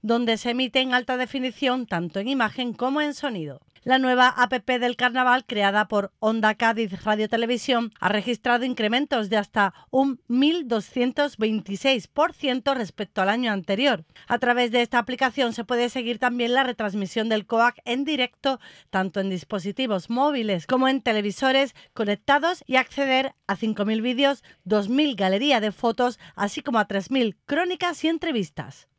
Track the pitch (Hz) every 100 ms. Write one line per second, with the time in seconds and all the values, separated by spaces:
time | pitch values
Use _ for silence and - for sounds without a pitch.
0 | 214 233 240 220 240 240 254 269 262 254
1 | 247 254 247 277 254 - 269 254 240 180
2 | 175 - 208 269 220 - 247 220 247 285
3 | 294 277 285 214 151 135 _ _ - 262
4 | 262 247 254 254 247 254 - 247 247 247
5 | 247 240 254 254 - 208 202 202 208 208
6 | 202 _ 220 226 214 214 226 226 220 180
7 | 208 214 214 226 233 240 - 247 233 _
8 | 185 208 202 233 - 240 254 247 214 240
9 | 285 254 208 214 202 - 196 - - 262
10 | 277 254 _ 233 285 339 269 226 - -
11 | 247 - 233 - 220 220 170 196 277 262
12 | - - 320 - 285 254 277 262 208 -
13 | 202 - 190 226 247 202 170 196 277 233
14 | - - - 240 247 247 247 240 240 247
15 | 233 247 262 254 247 226 214 247 240 262
16 | 233 226 247 247 240 247 262 247 214 196
17 | 190 - 220 220 202 226 233 - - 247
18 | 277 294 247 _ 277 262 - - _ 190
19 | 190 196 190 185 - 208 175 202 262 196
20 | - 233 285 285 220 185 - 254 262 269
21 | - 214 208 196 269 269 269 - - -
22 | 214 208 - 285 320 359 - 262 254 -
23 | 277 262 269 - - 196 226 214 208 220
24 | 226 247 277 277 - - - 214 202 254
25 | 302 220 190 196 285 254 214 196 233 220
26 | 247 240 - - 202 - - 233 208 196
27 | 185 269 233 - _ 285 359 359 349 320
28 | 320 330 339 254 180 - 139 - _